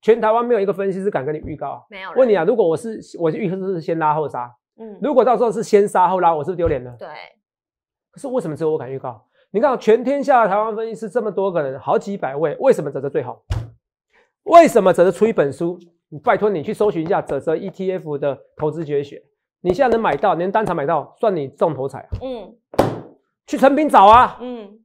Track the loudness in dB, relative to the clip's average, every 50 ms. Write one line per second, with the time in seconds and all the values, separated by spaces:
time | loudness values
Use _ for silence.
0 | _ 4 4 4 4 2 2 2 2 2 0 0 0 -2 -2 -2 -4 -4 -4 -4
1 | -4 -4 -4 -4 -4 -4 -6 -8 -8 -12 -12 -10 -10 -10 -10 -12 _ _ -18 -14
2 | -14 -6 2 2 4 4 4 2 2 0 2 2 2 0 0 -2 -4 -8 -12 -12
3 | -14 -18 -12 -4 -4 -2 -2 -2 -4 -4 -4 -4 -6 -6 -6 -6 -4 -4 -4 -2
4 | 0 0 0 0 -2 -4 -6 -10 -12 -12 _ _ _ _ _ _ -20 -18 -14 -6
5 | -4 0 2 2 4 4 2 0 0 -2 -2 -4 -6 2 4 4 4 4 2 2
6 | 2 2 2 2 2 2 2 0 -2 -6 -4 -2 -2 -2 -2 -2 -6 -10 -16 -16
7 | -18 -18 -16 -18 -18 -20 _ _ _ _ _ _ _ _ _ _ _ _ _ _
8 | _ _ _ -14 -10 -4 -4 -4 -4 -4 -6 -2 -2 -2 -2 -2 -4 -6 -10 -8
9 | -8 -10 -12 -12 _ _ _ _ _ _ -2 0 2 2 0 0 4 4 4 4
10 | 4 0 -2 -2 2 4 4 4 4 4 2 0 0 -2 -4 -6 -6 -8 -8 -10
11 | -12 -6 -6 -4 -4 -4 -2 -2 -2 -2 0 -2 -4 -4 -6 -8 -4 -2 -2 -2
12 | -2 -4 -8 -6 -6 -6 -4 -2 -2 -2 -2 0 2 2 2 2 0 -6 -8 -6
13 | -8 -4 -4 -4 -6 -6 -12 -14 _ _ -6 -6 -6 -10 -18 _ _ _ _ _
14 | _ _ _ _ _ _ _ _ _ 6 8 8 8 10 6 4 4 4 4 4
15 | 4 4 4 2 0 0 2 2 0 0 0 -4 -4 -6 -6 -8 -14 _ _ _
16 | _ _ -18 -6 _ 0 0 2 2 0 0 -2 -4 -6 -2 0 0 0 0 -2
17 | -2 -2 -2 -2 -2 -4 -6 -6 -2 -2 -4 -4 -4 -8 -10 -6 -6 -4 -4 -6
18 | -6 -8 -8 -4 -4 -4 -4 -6 -12 _ _ _ -6 -4 -4 -4 -6 -4 -4 -4
19 | -4 -4 -12 -20 _ _ _ _ _ _ _ _ _ -6 -2 0 0 0 0 -2
20 | -2 -2 -4 -2 -2 -2 -2 -2 -4 -4 -2 -4 -2 -2 -4 -4 -4 -2 -4 -4
21 | -4 -8 _ _ -2 -2 -2 -2 -6 -8 -4 _ -2 -2 -2 -4 -8 -8 -8 -12
22 | -14 -12 -12 -10 -10 -10 -12 -12 -14 -18 -20 _ _ _ -4 -2 -2 -2 -2 -8
23 | -14 -18 -20 _ _ _ _ _ _ _ -4 2 2 4 4 4 0 4 6 8
24 | 8 10 10 8 8 4 0 -10 -12 -12 -12 -12 -14 -18 -20 _